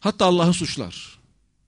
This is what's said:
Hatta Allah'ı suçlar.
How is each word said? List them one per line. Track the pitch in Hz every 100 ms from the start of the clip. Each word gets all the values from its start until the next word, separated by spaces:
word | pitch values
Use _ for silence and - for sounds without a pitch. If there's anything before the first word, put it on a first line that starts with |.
Hatta | 202 - 185
Allah'ı | 180 170
suçlar. | 175 160 139 92 - - - _ _ _ _